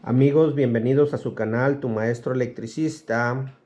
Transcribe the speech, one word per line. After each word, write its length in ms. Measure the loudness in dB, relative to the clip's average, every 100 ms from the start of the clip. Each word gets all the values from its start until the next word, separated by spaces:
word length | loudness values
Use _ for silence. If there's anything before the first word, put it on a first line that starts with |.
Amigos, 520 | 0 4 4 6 2 2
bienvenidos 580 | 0 2 2 2 2
a 60 | 0
su 160 | -8 -4
canal, 440 | -2 0 0 0
Tu 80 | -2
Maestro 460 | -2 -2 -2 -4
Electricista. 1200 | -2 -4 -6 -10 -4 -6 -6 -4 -2 0 -4 -8 -12